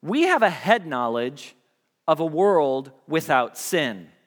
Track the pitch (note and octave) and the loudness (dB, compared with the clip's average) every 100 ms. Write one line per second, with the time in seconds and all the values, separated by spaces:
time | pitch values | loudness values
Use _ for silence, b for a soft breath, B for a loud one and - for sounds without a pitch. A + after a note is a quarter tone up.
0 | D3+ B3+ F4 E4+ G#3+ D3 F3+ A#3 E3+ C3 | -4 0 2 2 0 0 0 0 0 -4
1 | A#2+ A#2 B2 C#3+ - _ _ _ _ _ | -2 -2 -4 -8 -20 _ _ _ _ _
2 | - D#3 E3 D3+ G3 F3+ C#3+ C3 C3+ - | -2 0 0 2 4 4 2 0 -6 -18
3 | - D#3+ D#3 C3+ A#2 - - F3+ C#3 G2 | -4 -4 2 0 0 -6 -4 -2 -2 -6
4 | D#2 _ | -16 _